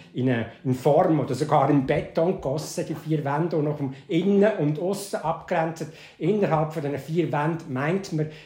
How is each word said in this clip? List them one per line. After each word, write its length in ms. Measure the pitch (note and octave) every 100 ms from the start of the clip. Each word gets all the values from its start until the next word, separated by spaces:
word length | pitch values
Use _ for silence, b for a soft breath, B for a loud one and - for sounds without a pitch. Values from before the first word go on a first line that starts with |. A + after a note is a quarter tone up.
| B
in, 160 | - B2+
äh, 160 | A#2+ A2 B
in 100 | C3
Form 440 | B2+ D3+ D#3 F3+ D#3
oder 160 | B2
sogar 340 | B2 D3+ D#3 C#3+
in 160 | C#3+ C3
Beton 480 | D#3 - - E3
gegossen, 500 | - C#3 D3+ - - -
die 80 |
vier 300 | D#3 D3+ D#3
Wände, 320 | C#3 D3 E3+ E3
und 80 |
nach 140 | D3 D3
dem 160 | C#3 B -
Innen 460 | E3 F#3+ G3+ G#3 G#3+
und 200 | D3 D3+
Aussen 380 | F3 G3 - G#3+
abgrenzen. 720 | D#3 D#3+ - F3 E3 D#3+ D#3+ B B -
Innerhalb 560 | D#3+ G#3+ F3+ D#3 D3+
von 80 | E3
diesen 160 | C#3+ C#3
vier 340 | D3+ E3 D3+
Wänden 400 | D3 D3+ E3 -
meint 400 | B2+ D3 G3 -
man, 180 | D#3 D#3 B